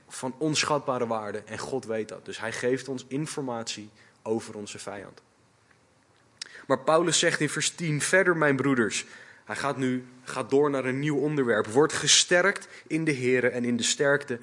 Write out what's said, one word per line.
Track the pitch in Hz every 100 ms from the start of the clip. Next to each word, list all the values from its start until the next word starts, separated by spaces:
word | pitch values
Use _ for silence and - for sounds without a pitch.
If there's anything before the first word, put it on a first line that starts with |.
| -
van | - 131 120
onschatbare | 156 151 - 147 139 123 117
waarde | 110 104 104 107
en | 107
God | - 131 107
weet | 110 104
dat. | 92 -
Dus | 95
hij | 110
geeft | - 123 131 135
ons | 127 -
informatie | 135 156 - 131 117 113 - 107 _ - _
over | 110 113 113 107
onze | 104 101
vijand. | - 101 92 - _ _ _ _ _ _ _ _ _ _ _ - - - -
Maar | 131
Paulus | - 160 175 156
zegt | 170 -
in | 147
vers | 151 -
tien, | - 170 147
"Verder, | - 190 180 160
mijn | 147 135
broeders." | 139 127 104 - - - - -
Hij | - 107
gaat | 139 135
nu, | 131 127 123 -
gaat | - 127 117
door | 135 147
naar | 139 127
een | 131
nieuw | 151 135
onderwerp. | 151 147 120 107 104
"Wordt | 120 151
gesterkt | - 147 - - 180 185 - - - -
in | 160
de | 156
Here | 127 123 127 120
en | 123 120
in | 117
de |
sterkte | - - 139 143 - 117